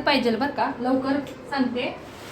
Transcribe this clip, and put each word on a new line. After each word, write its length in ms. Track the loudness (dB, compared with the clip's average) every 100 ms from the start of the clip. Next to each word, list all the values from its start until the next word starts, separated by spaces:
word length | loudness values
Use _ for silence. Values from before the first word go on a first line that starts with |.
| 4
पाहिजे 260 | 4 4
बरं 180 | 2 0
का, 220 | 0 -2 0
लवकर 340 | 2 2 2 0 -2 -10 -6
सांगते 460 | 0 0 0 -4 -6 -12 -14 -14